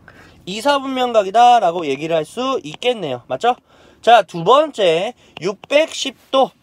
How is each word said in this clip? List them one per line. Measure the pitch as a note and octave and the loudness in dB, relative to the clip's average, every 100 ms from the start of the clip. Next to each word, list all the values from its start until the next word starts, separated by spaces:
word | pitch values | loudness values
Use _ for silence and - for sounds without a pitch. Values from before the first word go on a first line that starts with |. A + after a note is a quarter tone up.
| _ - - _ - | _ -20 -20 _ -14
이 | G#3 | -6
사분면각이다 | C4 C#4+ C4+ C4 B3 A3 F#3+ G#3+ A#3+ A#3+ | -2 -2 -2 -4 0 0 2 4 6 6
라고 | F3+ F3 D#3 | 2 -2 -4
얘기를 | C3+ D#3+ E3 | -4 -2 -4
할 | |
수 | D3+ - C4 B3+ | -4 -6 -4 -6
있겠네요. | D3 D3+ A#3+ A#3 D#3 B2 - | -8 -6 -4 -4 -6 -10 -10
맞죠? | C3 A#3 B3+ _ _ _ _ | -4 -2 -2 _ _ _ _
자, | - A#3 | 4 4
두 | F3+ E3+ | 4 -2
번째 | E3 C4+ D#4 B3+ F#3 D#3+ G#3+ - _ - | 2 2 2 0 0 0 -4 -10 _ -10
육백십 | E3 G3+ - C#4+ D#4+ - C4+ - _ | -8 -8 -2 -2 -2 -6 -10 -12 _
도. | C4+ B3 _ | -2 -2 _